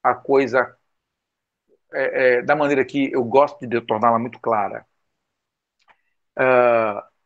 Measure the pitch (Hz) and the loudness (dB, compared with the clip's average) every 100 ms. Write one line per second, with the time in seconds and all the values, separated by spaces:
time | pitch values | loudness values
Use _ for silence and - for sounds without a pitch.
0 | 127 123 - 135 131 127 120 - _ _ | -4 -4 0 0 2 0 -2 -6 _ _
1 | _ _ _ _ _ _ _ _ _ 147 | _ _ _ _ _ _ _ _ _ -6
2 | 135 135 131 123 110 151 143 139 127 143 | -4 0 2 2 2 0 2 0 -2 -2
3 | 135 139 120 131 143 - 123 117 117 107 | -2 -2 0 2 2 -2 -6 -4 -2 -2
4 | 117 113 120 117 120 107 98 113 - _ | 0 0 -2 -8 -4 -2 -4 -8 -16 _
5 | _ _ _ _ _ _ _ _ _ _ | _ _ _ _ _ _ _ _ _ _
6 | _ _ _ - 131 127 123 117 110 101 | _ _ _ -4 2 4 4 4 2 -4
7 | - _ | -10 _